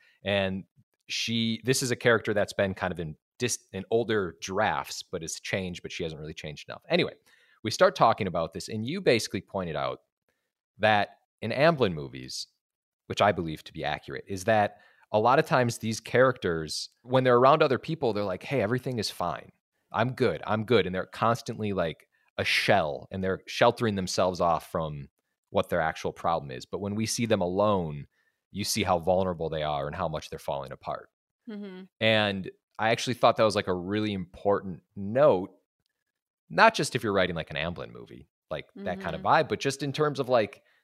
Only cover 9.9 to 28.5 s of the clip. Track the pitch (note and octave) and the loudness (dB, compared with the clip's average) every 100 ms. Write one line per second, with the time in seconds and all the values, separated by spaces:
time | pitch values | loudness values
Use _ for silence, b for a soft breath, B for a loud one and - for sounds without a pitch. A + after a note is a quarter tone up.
9.9 | C2 _ _ _ _ _ _ _ - A2 | -6 _ _ _ _ _ _ _ 0 2
10.9 | G#2 G2+ - _ - A2 A#2+ D#3 D3+ G#2+ | 4 2 -6 _ -10 -4 2 2 4 2
11.9 | D#2 C2+ B1+ B1+ - - _ _ _ _ | 0 -8 -12 -12 -12 -12 _ _ _ _
12.9 | _ - - G#2 F2+ E2 D2+ - D#2 C#2+ | _ -6 2 2 2 -2 -8 -12 -8 -4
13.9 | D2 - C2+ - F#2+ F#2+ G#2+ G#2 - b | -6 -8 -12 -8 -6 2 2 2 -2 b
14.9 | b b G#2+ A2+ C#3+ D#3+ D3 A#2+ - A2 | b b 2 4 4 4 2 2 -2 -6
15.9 | A2 - B2 C3 B2 F#2+ E2 D#2 - - | -6 0 4 4 4 -2 -2 -4 -8 -10
16.9 | _ A#2+ B2+ B2+ A#2+ C3 D#3 D#3 B2+ - | _ -2 2 6 8 8 8 4 0 -2
17.9 | D#3+ B2 G2+ G2+ F#2 - C3+ G2+ B2+ C#3 | -4 -2 -2 -2 -4 -4 -2 0 0 -2
18.9 | A#2+ F#2+ - F2 B1+ - _ _ _ _ | -4 -4 -4 -6 -6 -10 _ _ _ _
19.9 | G2 B2 - A#2 D2+ - G#2+ G#2+ A2+ F2+ | -2 -2 0 0 0 -2 -2 2 2 2
20.9 | F#2 - - A2+ A#2 - A2+ G#2+ F#2 E2 | -2 -6 0 0 0 -4 -6 -4 0 -2
21.9 | D2+ _ _ _ - F#2+ - - G2+ D#2 | -4 _ _ _ -6 0 0 4 4 2
22.9 | C2+ - F#2+ F#2+ F2+ - - A#2+ A2+ A#2 | -4 -8 -6 -4 -4 -4 2 4 4 0
23.9 | G2 F#2 - F#2 F2 F2 D#2 - F2+ D#2 | 0 -2 0 0 2 2 2 -2 -4 -4
24.9 | D2 C2+ _ _ _ _ G2 - F2 D#2+ | -8 -14 _ _ _ _ -2 0 0 0
25.9 | - F2+ - F2+ E2 C#2 B1+ - F#2 G2+ | -2 -6 -4 -2 -2 -4 -12 -10 -8 -6
26.9 | G#2 A2 - A2+ G#2 F2+ F#2 G#2+ G2 E2 | -4 -2 -2 0 2 2 2 2 2 -2
27.9 | D2 - _ _ _ _ | -6 -12 _ _ _ _